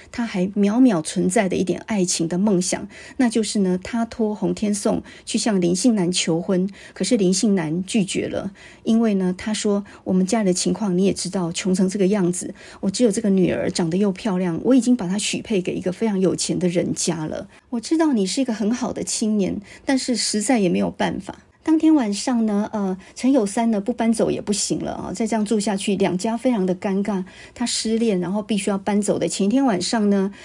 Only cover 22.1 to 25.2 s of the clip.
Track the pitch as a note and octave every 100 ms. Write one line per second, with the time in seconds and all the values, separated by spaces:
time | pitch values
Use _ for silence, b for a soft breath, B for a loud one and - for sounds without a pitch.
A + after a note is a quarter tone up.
22.1 | G3+ - A#3+ A3 G3+ G#3+ G#3+ F#3+ F#3 B
23.1 | - B3+ C#4 G3+ A#3+ A#3 G#3 G3+ B3 A3+
24.1 | A3+ E3 - - G#3 - - - - -
25.1 | F#3